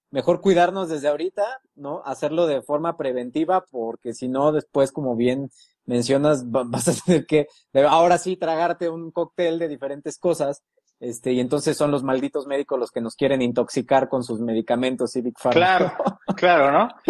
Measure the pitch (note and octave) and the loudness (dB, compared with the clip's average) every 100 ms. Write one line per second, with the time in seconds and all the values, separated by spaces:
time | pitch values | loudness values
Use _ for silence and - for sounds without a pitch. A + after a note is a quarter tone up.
0 | _ C3+ E3+ F3 G3 F3 F3 F#3+ E3+ D#3 | _ -2 0 2 4 4 4 2 -4 -4
1 | C#3+ D3 F#3 - G#3+ C4 _ - C#3+ D#3+ | -2 -2 -2 -4 -4 -6 _ -16 -12 -10
2 | C3+ C3 D3 D#3+ E3+ C3+ A2+ D3 E3+ E3 | -8 -6 -4 0 0 0 -2 -2 -2 -4
3 | C3+ B2 B2 D3+ D#3+ F#3 - B2+ A2+ A2+ | -4 -4 -4 -2 0 0 -2 -6 -6 -6
4 | B2 A2+ B2+ C3 D3 D3+ - C#3+ C3+ - | -10 -8 -4 0 2 2 0 2 0 0
5 | C3 A#2 B2 C3 C3+ _ _ _ - B2 | -4 0 0 0 -4 _ _ _ -4 -2
6 | A#2+ C#3 D3 C#3+ B2 C3 B2 A2+ - - | 2 2 2 2 0 -4 -2 -2 0 0
7 | - D#3+ - D3+ D3 _ _ C3+ C#3+ D#3+ | 2 2 2 0 0 _ _ 2 4 6
8 | F3 E3+ F#3 F#3 E3 D#3+ E3+ E3+ E3+ E3 | 6 4 0 -4 -2 0 -2 -2 -4 -6
9 | E3 F3 E3+ - E3+ E3 E3 C#3 C#3 C#3+ | -8 -6 -6 -2 -2 -2 -4 -6 -8 -8
10 | D3+ - F3+ D#3+ C#3+ C#3 _ _ _ _ | -10 -4 -2 0 -2 -6 _ _ _ _
11 | A#2+ A#2 B2+ B2+ B2 D3 D#3 D3 D3 C#3+ | -10 -6 -2 0 0 0 0 0 0 0
12 | C3 C3 C#3 D3+ C3+ C#3 C#3+ C3 A#2 B2 | 0 -2 -2 -6 -4 -4 -4 -4 -4 -6
13 | A2+ - C#3 C3+ A#2+ A#2+ A#2+ C#3 A#2+ C3+ | -8 -2 0 2 0 0 -2 -2 2 2
14 | C3 C3 A#2+ A2+ A#2 A2+ A2 A#2+ B2+ B2+ | 2 -2 -4 -4 -2 -2 -2 -2 -2 -2
15 | B2 C3 A#2+ - B2+ C#3+ F3+ F#3 F3+ - | -4 -4 -6 -4 0 2 4 2 0 -2
16 | - - - F#3+ F3 E3+ C#3 D3+ A#3 - | -6 -6 -8 0 4 6 6 4 2 0
17 | - | 0